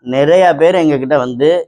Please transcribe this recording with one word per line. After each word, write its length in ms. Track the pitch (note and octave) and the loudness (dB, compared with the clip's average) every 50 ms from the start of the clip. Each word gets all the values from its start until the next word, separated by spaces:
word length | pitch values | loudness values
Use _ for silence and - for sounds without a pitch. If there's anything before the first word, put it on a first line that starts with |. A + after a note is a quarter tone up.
| _ B2 | _ -6
நிறைய 460 | B2+ C3+ C#3+ D3 E3+ F#3 A#3+ A#3 G#3 | -2 -2 0 2 2 4 2 2 2
பேர் 200 | - D#3+ E3+ F#3 | 2 2 2 2
எங்ககிட்ட 420 | F3+ E3 D#3 C#3+ C3 C3+ C3 D3+ | 2 0 0 0 -2 -4 -4 -2
வந்து 320 | C#3 B2 B2+ B2 A#2+ C#3 D#3 F3 F3 E3 | -4 -4 -4 -4 -2 0 0 0 -2 -4